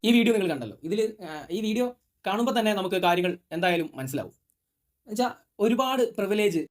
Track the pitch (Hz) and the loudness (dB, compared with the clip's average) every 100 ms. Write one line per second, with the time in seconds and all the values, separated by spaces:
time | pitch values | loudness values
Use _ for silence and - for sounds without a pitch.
0 | - 233 226 220 185 147 117 - 165 208 | 4 4 6 2 2 -2 -6 -10 -6 -2
1 | 220 214 175 156 147 180 214 220 247 247 | -2 -4 -14 -14 -8 -4 -2 0 -2 -4
2 | _ _ - 202 240 226 214 202 185 185 | _ _ -4 -2 0 2 0 0 -2 0
3 | 180 175 180 180 _ 160 180 170 160 - | 2 2 0 -4 _ -2 0 0 -2 -6
4 | 135 135 92 _ _ _ _ _ _ _ | -6 -6 -8 _ _ _ _ _ _ _
5 | - 214 247 - _ _ 208 233 262 262 | -12 -2 -2 -2 _ _ 0 2 2 0
6 | 233 - 196 214 208 165 - | 0 -2 -2 2 2 0 -4